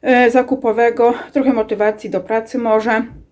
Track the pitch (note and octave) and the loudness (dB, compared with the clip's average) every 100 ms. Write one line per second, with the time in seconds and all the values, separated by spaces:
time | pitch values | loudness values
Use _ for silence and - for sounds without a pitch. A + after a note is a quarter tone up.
0 | - B3+ B3 B3+ B3+ C4 A#3 G#3+ A#3 A#3 | 2 4 4 2 0 -2 0 2 2 2
1 | A#3 A#3+ - C#4+ C4 A#3 A3 G#3 G#3 G#3+ | 0 0 -4 -2 0 0 -2 -2 -2 -2
2 | G#3+ F#3 F#3 A3 A3 B3+ A#3 A3 G#3+ A3 | -6 -8 -4 -6 -4 -6 0 0 0 -2
3 | A#3 - - | -4 -12 -20